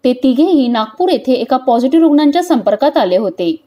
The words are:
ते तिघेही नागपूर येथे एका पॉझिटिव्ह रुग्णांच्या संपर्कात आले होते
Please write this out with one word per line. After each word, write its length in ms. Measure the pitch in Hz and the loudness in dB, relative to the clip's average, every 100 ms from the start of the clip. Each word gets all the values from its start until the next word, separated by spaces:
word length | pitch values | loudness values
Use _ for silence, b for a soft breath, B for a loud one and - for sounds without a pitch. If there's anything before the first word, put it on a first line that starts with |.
ते 100 | 254 | -2
तिघेही 540 | 254 262 247 349 311 240 | 0 -2 0 2 2 0
नागपूर 420 | 233 220 - 370 | -2 -6 -4 -2
येथे 240 | 294 247 | -2 -2
एका 240 | 254 233 254 | -2 -2 -2
पॉझिटिव्ह 480 | 262 233 262 320 | 0 0 2 2
रुग्णांच्या 380 | 320 294 294 320 | 4 4 2 0
संपर्कात 540 | 349 277 202 208 285 285 | 0 -2 0 0 0 0
आले 200 | 196 180 | 0 0
होते 380 | 208 175 170 160 | -2 -4 -4 -6